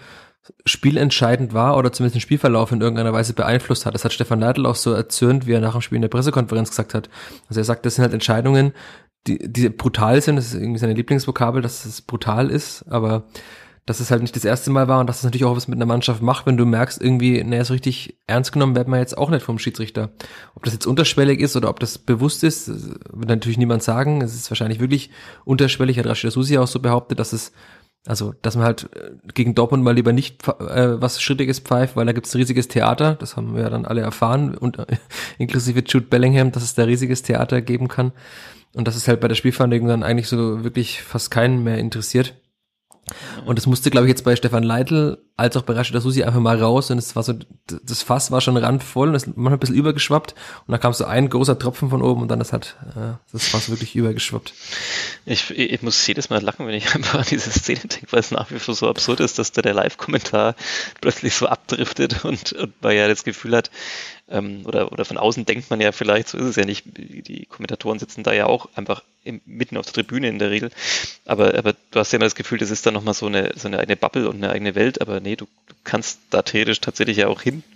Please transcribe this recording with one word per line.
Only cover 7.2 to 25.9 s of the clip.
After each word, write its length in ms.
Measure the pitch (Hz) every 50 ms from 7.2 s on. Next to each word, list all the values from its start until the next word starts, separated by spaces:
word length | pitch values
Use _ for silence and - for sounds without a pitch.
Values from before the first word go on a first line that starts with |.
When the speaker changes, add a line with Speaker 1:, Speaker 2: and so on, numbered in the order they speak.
| - - - - _ -
Speaker 1:
Also 120 | 110 110
er 40 | 107
sagt, 200 | 117 117 - -
das 120 | 120 -
sind 60 | 127
halt 120 | 127 120 113
Entscheidungen, 580 | 113 - - 110 117 120 135 139 135 139 139 - - - - - - _ _ _ _ -
die, 120 | - - -
die 300 | - - 117 120 123 107
brutal 540 | - - - 123 - 107 107 113 127 147
sind. 140 | 143 156 147
Das 100 | 135 120
ist 80 | 117 120
irgendwie 240 | 90 104 117 117 110
seine 160 | 120 113 107
Lieblingsvokabel, 680 | 117 113 - 143 135 135 135 - - 120 117 127 135
dass 220 | 117 120 - - -
es 160 | 110 - -
brutal 480 | - - 120 - - 120 110 120 135 131
ist, 360 | 131 147 - - - - - -
aber 360 | 123 117 110 110 110 113 - - - - - - - - - - _ _ -
dass 140 | - 107 -
es 100 | 120 -
halt 100 | 123 117
nicht 120 | 120 120 -
das 100 | 120 -
erste 260 | 107 123 127 - 143
Mal 180 | 135 135 131 127
war 100 | 131 131
und 80 | 123
dass 120 | 123 123 -
es 40 |
natürlich 220 | 131 120 120 123 131
auch 120 | 123 123
was 120 | 120 - 123
mit 100 | 123 120
einer 80 | 117
Mannschaft 340 | 117 117 120 - 127 113 110
macht, 240 | 117 123 127 - -
wenn 100 | 135 123
du 100 | 120 120
merkst, 340 | 117 113 113 127 - - -
irgendwie, 420 | - 127 127 120 123 127 123 117 -
naja, 200 | 117 120 120 123
so 80 | 123
richtig 460 | 131 127 - 131 127 - - - - _ -
ernst 240 | - 113 127 127 -
genommen 240 | - 143 135 135 123
wird 140 | 123 123 131
man 100 | 131 123
jetzt 180 | 123 - -
auch 140 | - 143 165
nicht 140 | 165 127 -
vom 160 | - 113 110
Schiedsrichter. 500 | - 120 - - 110 104 - 110 107 104 - - - - - - - - -
Ob 80 | - -
das 100 | 113 110
jetzt 120 | - -
unterschwellig 540 | 113 135 165 156 - - 139 139 139 139 -
ist 140 | 147 - -
oder 140 | 123 - -
ob 100 | - -
das 180 | 123 - -
bewusst 460 | - - - 120 110 135 147 - -
ist, 240 | 160 160 156 - -
das 220 | - 107 107 - - - - - -
wird 160 | - 110 117 113
natürlich 300 | 117 110 113 117 113 120
niemand 260 | 120 120 117 113 -
sagen. 380 | 117 117 123 139 147 151 143
Es 120 | 123 113 117
ist 160 | 117 - -
wahrscheinlich 300 | 117 - 113 110 110 110
wirklich 300 | 127 131 143 135 - - - - - - - - -
unterschwellig, 560 | 131 135 127 139 127 - - 131 131